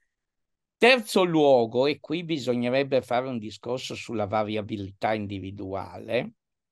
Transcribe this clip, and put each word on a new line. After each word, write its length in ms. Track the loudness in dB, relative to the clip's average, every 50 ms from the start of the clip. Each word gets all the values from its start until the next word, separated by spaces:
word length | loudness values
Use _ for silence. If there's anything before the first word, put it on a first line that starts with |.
| _ _ _ _ _ _ _ _ _ _ _ _ _ _ _
Terzo 460 | _ 6 6 6 6 2 2 2 2 4
luogo, 640 | 4 4 6 6 8 6 6 4 2 2 2 2
e 140 | 2 0 -4
qui 240 | -6 -6 -6 -6 -4
bisognerebbe 800 | -4 -6 -4 -2 -2 -2 0 0 0 0 0 0 0 0 -2 0
fare 240 | 0 -2 -2 -2
un 100 | -4 -6
discorso 560 | -8 -8 -10 -12 -12 -8 -8 -6 -6 -6 -10 -10
sulla 320 | -12 -10 -6 -4 -4 -2
variabilità 880 | 0 0 -2 -2 -2 -4 -6 -4 -6 -6 -8 -8 -10 -6 _ -2 -2 -2
individuale, 1200 | -2 -4 -6 -8 -8 -10 -10 -10 -10 -10 -8 -8 -8 -8 -10 -14 -14 -6 -4 -2 -2 -2 -4 -10 _ _ _ _ _ _ _